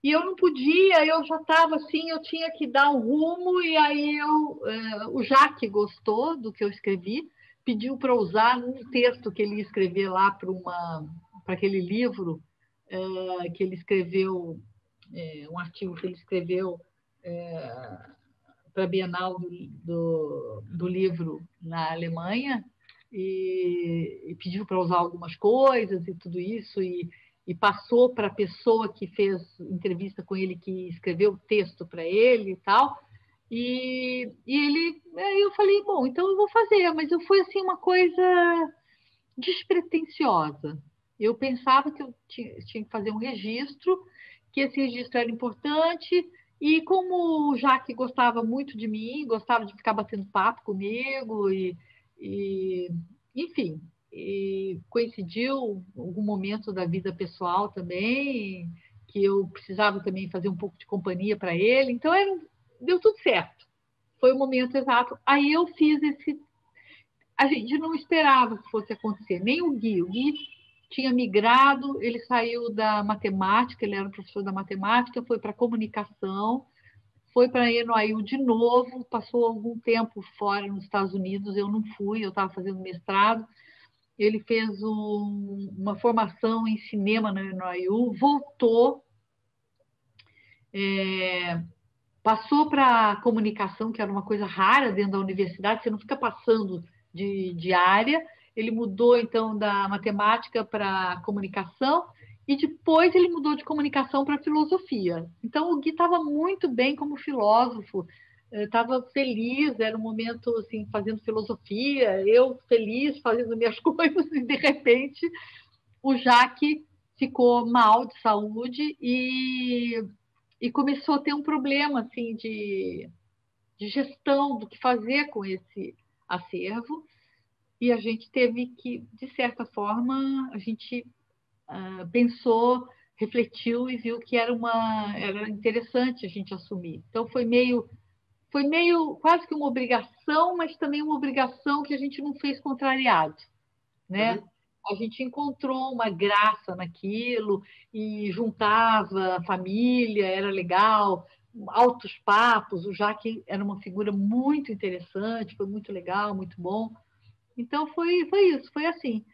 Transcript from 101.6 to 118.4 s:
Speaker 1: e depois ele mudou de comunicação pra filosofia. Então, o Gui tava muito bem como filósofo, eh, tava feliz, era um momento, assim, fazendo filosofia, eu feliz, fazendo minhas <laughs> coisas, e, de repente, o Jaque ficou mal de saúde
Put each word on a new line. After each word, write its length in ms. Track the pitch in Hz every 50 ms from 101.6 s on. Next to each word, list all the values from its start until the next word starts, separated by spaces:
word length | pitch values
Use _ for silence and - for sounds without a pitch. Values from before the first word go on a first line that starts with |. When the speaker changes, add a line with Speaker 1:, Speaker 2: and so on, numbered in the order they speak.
| 190 170 _ _ 262 269 302 359 - - _ _ - - - _ _
Speaker 1:
e 80 | - 277
depois 600 | 277 302 - - - _ - 320 320 349 359 339
ele 160 | 370 359 349
mudou 260 | 339 311 277 302 294
de 80 | 294 -
comunicação 640 | - 311 302 285 285 - 285 262 254 - 277 277
pra 160 | 285 294 285
filosofia. 840 | - 311 302 302 302 302 359 370 370 - 277 214 190 175 170 165 165 170 - _
Então, 280 | - 233 - 302 311 349
o 60 | 339 285
Gui 120 | 277 320
tava 300 | 311 320 339 339 359 339
muito 460 | 320 294 294 294 320 370 392 381 - 294
bem 260 | 247 226 247 277 294
como 220 | - 294 294 285
filósofo, 880 | 262 - - 277 247 208 208 220 233 254 254 247 220 196 - - 190 170 - - _ _ _ _ _ _ _
eh, 160 | - 208 208
tava 360 | 208 - 226 233 233 262 254 247 - _
feliz, 680 | 277 277 262 233 214 226 240 254 269 302 294 240 214
era 160 | 220 220 220
um 40 | 220
momento, 540 | 220 226 220 214 233 233 233 233 - 247 233
assim, 300 | 226 208 - 226 214 214 -
fazendo 300 | - 214 190 220 220 214
filosofia, 1000 | _ - 220 220 208 208 220 - _ - 202 214 254 285 285 269 247 208 190 190 190 202
eu 300 | 226 247 254 262 254 - _ _
feliz, 500 | 247 226 220 208 226 254 277 294 285 -
fazendo 360 | _ 240 220 240 240 226 233
minhas 220 | 220 233 226 226 -
<laughs> 20 |
coisas, 460 | _ 339 320 320 330 320 311 381 294 311
e, 120 | 320 277 247
de 120 | 233 285
repente, 720 | - - 285 277 285 - 254 233 254 269 277 277 - 339 339 349 - - - - - _ _ _ _ _ _ _ _
o 120 | - 269 269
Jaque 680 | 240 247 254 240 240 254 254 - - 294 302 302 302 - _ _ _ _ _ _
ficou 480 | - 262 247 - - 247 240 240 240 233
mal 400 | 233 240 247 226 214 220 240 254
de 140 | 226 - -
saúde 800 | - 226 214 208